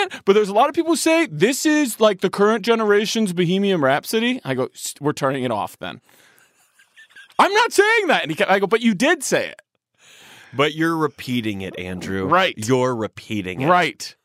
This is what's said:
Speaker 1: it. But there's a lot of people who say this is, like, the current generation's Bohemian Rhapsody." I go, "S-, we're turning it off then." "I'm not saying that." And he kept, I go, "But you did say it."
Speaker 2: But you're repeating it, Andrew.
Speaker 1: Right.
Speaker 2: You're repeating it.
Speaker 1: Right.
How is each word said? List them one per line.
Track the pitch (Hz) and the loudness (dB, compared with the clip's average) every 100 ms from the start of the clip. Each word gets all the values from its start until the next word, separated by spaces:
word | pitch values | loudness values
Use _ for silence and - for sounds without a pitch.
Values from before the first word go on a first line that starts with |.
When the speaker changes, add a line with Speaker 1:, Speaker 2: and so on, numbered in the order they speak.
| 392 | -2
Speaker 1:
it. | - - | -4 2
But | |
there's | 202 202 | 2 4
a | |
lot | 202 285 | 2 2
of | 311 | 2
people | 330 | 0
who | 311 | 0
say | 320 330 302 | 2 2 0
this | 151 208 277 311 | 0 0 2 0
is, | 302 277 - | 0 0 2
like, | 214 196 | 2 2
the | 190 | -2
current | 190 208 226 | 2 2 2
generation's | 226 226 214 208 214 226 214 | 0 0 4 2 2 -2 -2
Bohemian | 175 170 190 202 180 | 0 0 2 2 2
Rhapsody." | 131 143 - 220 233 254 - | 2 0 0 -2 -2 -4 -4
I | |
go, | 127 127 - | -4 -4 -6
"S-, | - - | -14 -6
we're | 143 | -6
turning | - 135 139 | -2 -2 -2
it | 123 | -4
off | 104 87 - | -4 -6 -10
then." | 90 62 _ _ _ _ _ _ _ _ _ _ - - - - | -12 -14 _ _ _ _ _ _ _ _ _ _ -20 -20 -10 0
"I'm | 320 | 2
not | 415 480 | 2 2
saying | - 415 453 370 | 2 4 4 2
that." | 190 | 0
And | 156 | 0
he | 160 | -2
kept, | 202 | 2
I | 196 | 2
go, | 190 | 2
"But | 226 | 2
you | 233 | 2
did | 190 269 349 | 2 2 2
say | - 156 87 | 0 -2 -2
it." | - _ _ _ _ - - - - - | -10 _ _ _ _ -20 -20 -20 -20 -12
Speaker 2:
But | 120 151 | -2 -2
you're | 156 160 165 | 0 -2 0
repeating | 151 - - 123 110 98 | -4 -4 -4 -4 -2 -6
it, | 92 - | -8 -10
Andrew. | 90 92 92 95 95 | -10 -8 -6 -4 0
Speaker 1:
Right. | 175 185 110 | 2 0 -2
Speaker 2:
You're | 107 127 127 120 | 0 0 0 -2
repeating | 104 - - 107 92 92 | -8 -10 -8 -8 -6 -4
it. | 139 | 0
Speaker 1:
Right. | 180 160 - - - | 2 0 -6 -16 -16